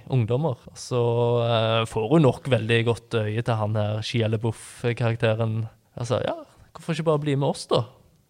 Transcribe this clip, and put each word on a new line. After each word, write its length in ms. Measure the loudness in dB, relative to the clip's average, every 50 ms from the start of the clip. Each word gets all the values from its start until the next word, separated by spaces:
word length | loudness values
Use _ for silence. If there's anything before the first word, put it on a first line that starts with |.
| -6 -4
ungdommer. 480 | -2 0 0 0 0 0 -2 -2 -4 -6 -10 -16 -18
Så, 720 | -16 -10 -4 -2 0 0 2 2 2 2 2 2 2 2
eh, 400 | 2 2 2 2 2 2 0 0
får 240 | -2 -2 -4 0 4
hun 120 | 4 6 6
nok 200 | 6 4 2 0
veldig 400 | 0 0 0 2 2 2 2 4
godt 240 | 2 0 -2 -4 -4
øye 340 | -2 -2 -2 -2 -2 -2 -2
til 120 | -2 -2
han 200 | 0 0 0 0
her 260 | 0 0 -2 -2 -4
Shia 260 | -4 -2 -2 0 0 0
LaBeouf-karakteren. 1400 | 0 0 -2 -2 -4 -4 -8 -20 -12 -6 -4 -2 -2 0 0 0 0 2 2 0 2 2 0 -2 -2 -2 -4 -6 -10 _ _ _ _ -8
Altså, 260 | -4 -2 -2 0 0
ja, 100 | -2 -4 -6 -8 -16 _ -20 -20 -20 -20
hvorfor 200 | -12 -8 -6 -6
ikke 100 | -2 0
bare 140 | 0 0 0 0
bli 120 | 0 0
med 140 | 0 0 0
oss 160 | -2 -4 -2 0
da? 140 | 0 0 0 -2 -8 -20 _ _ _ _ _